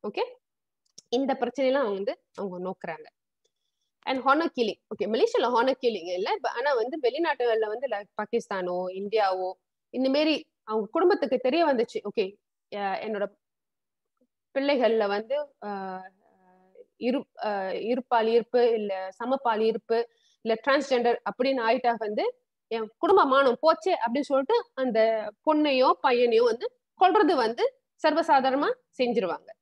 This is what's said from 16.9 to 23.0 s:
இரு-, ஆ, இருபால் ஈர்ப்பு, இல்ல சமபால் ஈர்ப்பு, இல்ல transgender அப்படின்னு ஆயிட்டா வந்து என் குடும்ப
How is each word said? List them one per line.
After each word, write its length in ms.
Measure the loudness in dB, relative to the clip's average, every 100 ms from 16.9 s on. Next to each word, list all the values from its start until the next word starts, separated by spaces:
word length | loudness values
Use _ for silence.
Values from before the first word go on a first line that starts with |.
| _
இரு-, 460 | -4 -2 -6 -8 -6
ஆ, 280 | -4 -4
இருபால் 540 | -6 -4 -4 0 0 4
ஈர்ப்பு, 460 | 2 2 2 2
இல்ல 360 | 2 -2 -6 -8 -8
சமபால் 380 | -4 -2 0 0
ஈர்ப்பு, 480 | 0 -2 _ -2 -2 _ _ _
இல்ல 180 | -4 -2 2
transgender 500 | 0 2 0 2 0 -4
அப்படின்னு 320 | -2 0 0
ஆயிட்டா 340 | 0 0 0 -2
வந்து 460 | -4 -2 -4 -6 _ _ _
என் 260 | -8 -8
குடும்ப 280 | _